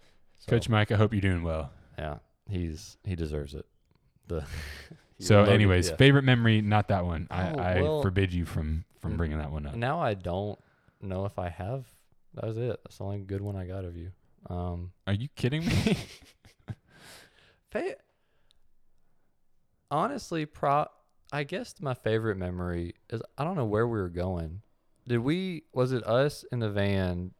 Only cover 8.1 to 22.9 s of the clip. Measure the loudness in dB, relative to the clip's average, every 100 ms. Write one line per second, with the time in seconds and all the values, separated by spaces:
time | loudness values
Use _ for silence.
8.1 | 2 2 0 -2 -2 -2 -2 -6 _ -4
9.1 | -2 0 -2 -4 -6 -6 -4 -2 0 -2
10.1 | -2 -4 -4 -4 -8 _ _ _ -14 -8
11.1 | -4 -4 -4 -6 -6 -8 -8 -10 _ _
12.1 | _ _ -10 -6 -4 -4 -6 -12 -12 -8
13.1 | -8 -6 -6 -6 -6 -8 -8 -10 -10 -14
14.1 | -16 _ _ -8 -6 -4 -6 -10 -10 -4
15.1 | -4 -4 -2 -2 0 0 2 2 0 -4
16.1 | -16 -20 _ -20 _ -16 -16 _ -20 -20
17.1 | -20 -20 _ _ _ _ -6 -6 -8 _
18.1 | _ _ _ _ _ _ _ _ _ _
19.1 | _ _ _ _ _ _ _ -6 -2 -2
20.1 | -4 -6 -6 -6 -2 2 2 0 _ _
21.1 | _ -10 -8 -6 -8 -10 -8 -6 -4 0
22.1 | 0 0 -2 -4 -4 -4 -4 -6